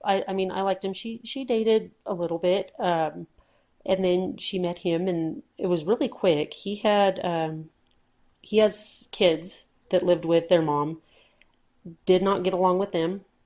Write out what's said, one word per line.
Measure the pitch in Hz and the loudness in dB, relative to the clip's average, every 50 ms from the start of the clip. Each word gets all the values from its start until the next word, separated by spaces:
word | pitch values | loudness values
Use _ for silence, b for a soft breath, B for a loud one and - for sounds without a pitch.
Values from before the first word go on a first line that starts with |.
| - | -2
I, | - 196 196 - - | 0 0 0 -2 -2
I | |
mean, | 190 190 190 185 | -4 -2 -2 -2
I | 165 190 | -2 -2
liked | 196 196 190 185 - | -2 -2 -2 -2 -4
him. | 190 190 | -8 -8
She, | - - 226 226 - - | -8 -10 -12 -12 -12 -12
she | 220 - 269 269 | -10 -10 -8 -4
dated | 240 240 226 220 226 220 220 180 180 - _ - | -2 0 0 2 2 2 2 0 -4 -16 _ -8
a | - 202 | -6 -4
little | 175 175 165 170 165 | -4 -4 -4 -2 0
bit, | 175 180 185 202 - - - - | 2 2 2 2 -2 -6 -8 -4
um, | 233 180 170 160 160 151 156 170 170 - _ _ _ _ _ _ _ _ _ _ - | -2 0 0 0 0 -2 -4 -8 -14 -16 _ _ _ _ _ _ _ _ _ _ -4
and | - 196 185 185 | -2 0 0 2
then | 180 180 180 185 185 - - | 2 2 2 0 -2 -6 -8
she | - - - 185 | -8 -6 -4 -2
met | 180 170 175 175 | -2 -2 -4 -4
him, | - 175 170 165 180 190 | -2 -2 0 0 0 0
and | 175 165 160 160 - - - _ _ - | -2 -2 -2 -4 -4 -8 -12 _ _ -4
it | - | -2
was | 180 175 165 151 | 0 0 0 0
really | 170 226 233 285 233 | 0 0 0 0 -2
quick. | - - - 185 156 147 156 - - | -4 0 2 2 2 2 0 -4 -8
He | - - 196 208 | -12 -8 -8 -6
had, | 202 - 220 208 202 202 196 185 190 - | -2 0 2 4 4 4 2 2 0 -2
um, | 180 170 165 160 156 156 160 160 156 _ _ _ _ _ _ _ _ _ _ _ _ _ _ | -2 -2 -2 -2 -4 -4 -8 -12 -14 _ _ _ _ _ _ _ _ _ _ _ _ _ _
he | - - 208 214 | -8 0 2 4
has | 214 208 208 - - - - - - _ | 4 4 2 0 -4 -4 -4 -6 -10 _
kids | - - 196 180 160 156 165 185 - - - _ _ _ _ - | -2 2 2 2 2 2 -4 -10 -14 -16 -18 _ _ _ _ 0
that | - 180 175 | 0 2 4
lived | 175 175 165 - | 4 2 2 2
with | 160 170 165 165 165 | 2 2 2 4 4
their | 180 170 | 4 4
mom, | 165 156 147 147 147 151 160 160 b b b b b b b b b b b b _ _ _ _ - 175 165 _ - | 4 2 0 0 -2 -2 -6 -10 b b b b b b b b b b b b _ _ _ _ -20 -20 -20 _ 0
did | - 185 185 | 2 2 4
not | 190 196 196 180 180 | 4 2 0 0 0
get | 185 185 | 0 0
along | 175 185 185 180 185 | 2 2 2 2 0
with | 196 196 | -2 -2
them, | - 170 165 170 190 196 - _ _ _ _ | -2 -2 -2 -2 -4 -6 -10 _ _ _ _